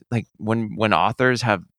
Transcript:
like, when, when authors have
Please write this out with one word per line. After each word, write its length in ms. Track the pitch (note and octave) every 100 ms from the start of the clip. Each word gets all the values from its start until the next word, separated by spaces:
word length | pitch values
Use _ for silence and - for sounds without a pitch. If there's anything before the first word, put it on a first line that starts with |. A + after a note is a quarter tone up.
| -
like, 180 | A#2 - -
when, 360 | G#2+ A#2 A2 -
when 160 | G#2+
authors 480 | E2+ G2 A2+ B2+ B2
have 220 | A#2+ G2 -